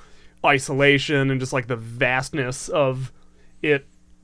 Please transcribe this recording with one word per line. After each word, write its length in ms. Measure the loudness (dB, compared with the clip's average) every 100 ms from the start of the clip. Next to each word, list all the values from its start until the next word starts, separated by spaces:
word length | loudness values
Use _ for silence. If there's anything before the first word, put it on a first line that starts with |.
| -20 -20 -20 -2
isolation 840 | 2 2 0 2 4 4 2 0 0
and 80 | -2
just, 120 | -2
like, 160 | -4 -4
the 80 | -6
vastness 920 | -8 -2 0 0 -4 -4 -6 -6 -4
of 440 | 0 0 -2 -8 -12 -20 -20 -20 -4
it 240 | 0 0 -2 _ _ -20